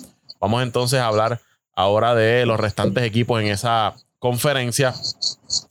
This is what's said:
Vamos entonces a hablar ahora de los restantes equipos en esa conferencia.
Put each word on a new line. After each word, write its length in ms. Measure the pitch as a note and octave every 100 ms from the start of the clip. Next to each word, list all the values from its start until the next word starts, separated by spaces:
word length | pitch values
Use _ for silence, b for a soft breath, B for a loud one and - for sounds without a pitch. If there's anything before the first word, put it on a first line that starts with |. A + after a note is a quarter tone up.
| - _ - _
Vamos 240 | G2 A#2
entonces 360 | B2+ B2 B2 C3+
a 40 | A#2+
hablar 340 | G#2+ A2+ A#2 - _ _ -
ahora 400 | F#2+ G#2 A#2 A#2+
de 320 | A2 A#2+ A#2+
los 120 | A2
restantes 440 | G#2+ - - B2+
equipos 360 | A#2+ A2 A#2 A2+
en 60 | G#2
esa 440 | G2+ A#2+ A#2 G2+ - _ _
conferencia. 800 | B2 A#2+ D3+ C3+ B2 A2+ C3 A#2+ - - - - - - -